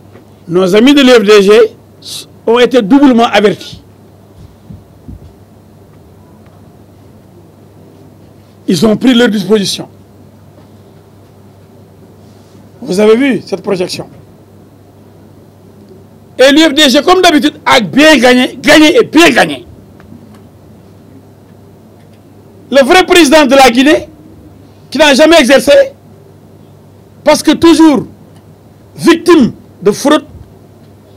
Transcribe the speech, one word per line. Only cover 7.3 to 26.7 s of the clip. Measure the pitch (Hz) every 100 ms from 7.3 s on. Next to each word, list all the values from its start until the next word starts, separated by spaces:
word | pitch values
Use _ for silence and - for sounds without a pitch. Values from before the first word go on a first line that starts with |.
| - 165 - - - - - - - - - _ - -
Ils | 170 220
ont | 208
pris | 247
leur | 240 240
disposition. | 208 170 214 185 - - - - - - - - - - - - - _ - - _ - - - - - - - - - - - - - -
Vous | 135 180
avez | 214 226
vu | 277 196 -
cette | 185
projection. | 202 185 180 - - - - - _ - - _ _ _ - - - - - _ - - - - - - - -
Et | 269
l'U | 285
F | 320
D | 277 285
G, | 285
comme | 349 370
d'habitude, | 359 294 294 - -
a | 269
bien | 175 233 311 277
gagné, | 247 247 254 -
gagné | 262 302 302 240
et |
bien | 170 302 330
gagné. | 220 170 139 - - - - - - - - - - - - - - - - - - - - - - - - - - - - - - -
Le | 269
vrai | 262 370 349
président | 349 285 311 269
de | 269
la | 262
Guinée, | 233 277 349 - - - - - - - _ -
qui | 269
n'a | 302
jamais | 254 311 330
exercé, | 247 269 - 554 539 - - - - - - - -